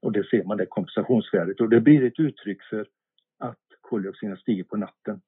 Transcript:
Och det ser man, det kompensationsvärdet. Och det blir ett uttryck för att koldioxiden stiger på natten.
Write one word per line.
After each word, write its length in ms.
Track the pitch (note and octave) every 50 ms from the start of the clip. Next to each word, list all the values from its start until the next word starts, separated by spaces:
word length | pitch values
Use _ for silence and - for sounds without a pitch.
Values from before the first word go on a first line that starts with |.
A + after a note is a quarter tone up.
Och 100 | - -
det 120 | G#2+ G2+ G2 -
ser 160 | - A2 F2+
man, 140 | F#2 G#2 G2+
det 80 | F#2+
kompensationsvärdet. 960 | - - - F#2 - - - G2 - C3 A2+ G2+ - - G2 E2+ F2+ G2 -
Och 80 | A#2+ A2+
det 120 | A2+ A#2+
blir 220 | A2+ C3+ D3+ D3+ B2+
ett 160 | B2 A#2+ -
uttryck 440 | D#3+ C#3+ - - - G#2 G2 F#2+ - -
för 180 | - G#2+ G#2+ - _ _ _ _ _ _ _ _ _ _
att 240 | C3 B2 - _ _ _ _ _
koldioxiden 560 | _ - B2+ G#2+ F#2+ G2 F#2+ - - G#2+ F#2+ F2
stiger 260 | _ - A2+ F#2 F#2
på 140 | _ - G#2+
natten. 440 | G2+ F#2 _ _ _ - G#2+ G2+ _